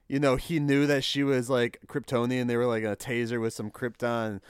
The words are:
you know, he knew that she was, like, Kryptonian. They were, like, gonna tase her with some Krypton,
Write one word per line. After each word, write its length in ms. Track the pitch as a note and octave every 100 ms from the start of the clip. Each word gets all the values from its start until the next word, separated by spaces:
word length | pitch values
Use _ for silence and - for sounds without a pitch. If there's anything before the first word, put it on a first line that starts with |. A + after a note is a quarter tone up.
| _
you 100 | C#3
know, 160 | C#3+ B2+
he 240 | - E3+
knew 260 | C#3+ C#3 D3
that 180 | C#3+
she 180 | C3 C#3
was, 280 | C#3 C3 A#2+
like, 300 | B2+ A#2+ - -
Kryptonian. 600 | D3 A#2+ B2 A#2+ B2+ A#2+
They 100 | A#2+
were, 100 | B2
like, 160 | A2+
gonna 140 | A2 G2+
tase 340 | - A#2+ A#2
her 80 | A#2+
with 120 | A2+
some 160 | - G#2+
Krypton, 720 | - B2 - A#2+ A#2 A2 G2+ -